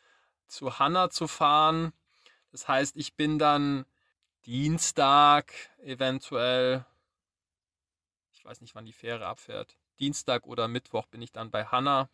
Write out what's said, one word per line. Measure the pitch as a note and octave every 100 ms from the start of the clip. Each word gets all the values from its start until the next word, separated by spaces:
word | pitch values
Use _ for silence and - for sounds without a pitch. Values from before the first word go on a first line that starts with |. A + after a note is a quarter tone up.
| _ _ _ _ _
zu | - C3+ -
Hanna | C#3 F3+ F3+
zu | - D#3+
fahren. | - D3+ D3+ D#3 D#3+ E3 - _ _ _ _ _
Das | - -
heißt, | C3+ C#3+ -
ich | D3 -
bin | D3+ D3+
dann | D3+ D3 C#3+ C#3 C3 _ _ _ _ _ -
Dienstag | B2 D3 E3 - - C#3 C#3+ D3 D3 - - - _
eventuell, | C#3+ C3 C3 C3 - B2+ B2 B2+ B2+ C3 B2+ _ _ _ _ _ _ _ _ _ _ _ _ _ _
ich | _
weiß | - -
nicht, | A2+ A2
wann |
die | A2
Fähre | A2 A#2 A#2 F#2+
abfährt, | G#2 - G#2+ G#2 _ _ _
Dienstag | C#3 D3 - B2 -
oder | A#2+ A2+
Mittwoch | A#2+ - A2 -
bin | A2+
ich | A#2
dann | A2 A2+
bei | G#2
Hanna. | G#2+ B2+ C#3 C#3 C3+